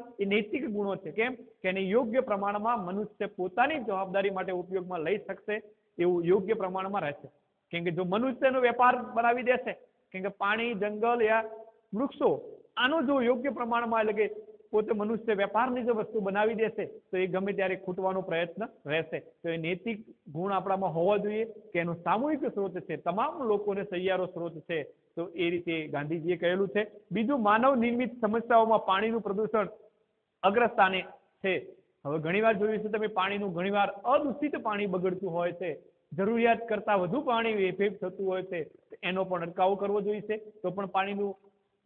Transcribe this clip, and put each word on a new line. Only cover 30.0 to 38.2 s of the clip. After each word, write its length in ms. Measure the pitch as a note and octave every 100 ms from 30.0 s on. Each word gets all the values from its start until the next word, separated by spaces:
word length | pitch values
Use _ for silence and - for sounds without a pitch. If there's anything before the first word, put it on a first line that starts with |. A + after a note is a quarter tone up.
| _ _ _ _
અગ્રસ્થાને 600 | F#3+ A3 A3+ A3 F#3 F#3 - - _ _
છે. 380 | F#3+ D#3 - - _ _
હવે 140 | C#3+ D#3+
ઘણીવાર 400 | D#3 G3 A3+ G3+
જોયું 240 | G#3+ G#3+
છે 60 | G#3+
તમે 180 | G#3+ G#3+
પાણીનું, 480 | F#3 F#3+ G3+ G3+
ઘણીવાર 340 | E3+ F#3+ G3+ G3
અદૂષિત 680 | - A#3+ D4 C#4+ - D4 D4+
પાણી 300 | A3+ G3+ G#3
બગડતું 460 | F3+ F#3 F3+ F#3+
હોય 200 | E3+ F3
છે, 260 | F3 F3+ C#3 - _ _ D#3+
જરૂરિયાત 520 | G#3 A#3 A#3 A3+ -
કરતાં 320 | G#3 G#3+ G3+
વધુ 200 | F3 C4
પાણી 300 | B3 A3+ A3+
વેફેફ 400 | G#3 F#3 F#3 G#3
થતું 340 | G3 F#3 F#3